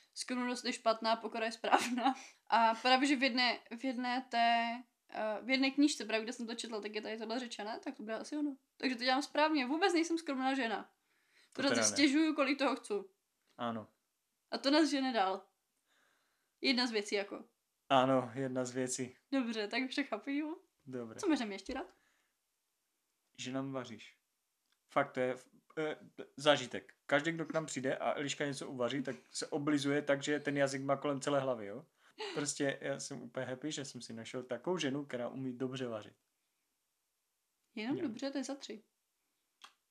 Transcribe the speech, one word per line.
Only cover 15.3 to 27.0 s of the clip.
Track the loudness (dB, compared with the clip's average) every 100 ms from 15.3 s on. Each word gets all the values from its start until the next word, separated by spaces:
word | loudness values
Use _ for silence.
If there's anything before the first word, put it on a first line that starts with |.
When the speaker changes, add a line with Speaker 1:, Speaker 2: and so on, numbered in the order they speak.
| 0 -6 _ _ _ _ _ _ _ _ _ _ -4
Speaker 1:
Jedna | 0 2 2
z |
věcí | -2 -2 -2
jako. | -2 -8 -14 _ _ _ 4
Speaker 2:
Ano, | 6 6 4 2 -4
jedna | -4 -2 -4
z |
věcí. | -2 -4 -4 -8 -10 -4
Speaker 1:
Dobře, | -2 -2 -4 -4
tak | -2 -4
už | -2
to |
chápu. | -4 -4 -4 -4 -4 -8 _ _ -12
Speaker 2:
Dobře. | -8 -8 -4
Speaker 1:
Co | 2
máš | 2
na | 0
mě | -6
ještě | -8
rád? | -8 -8 _ _ _ _ _ _ _ _ _ _ _ _ _ _ -12
Speaker 2:
Že | -8
nám | -6 -6
vaříš. | -6 -8 -14 -18 _ _ _ _ _ _ _ _
Fakt, | 0 0
to | 0
je, | 0 -2 -10 _ _ -6
eh, | -4 -4 -12 -16 -16 -2
zážitek. | 4 4 2 -8 -10 -14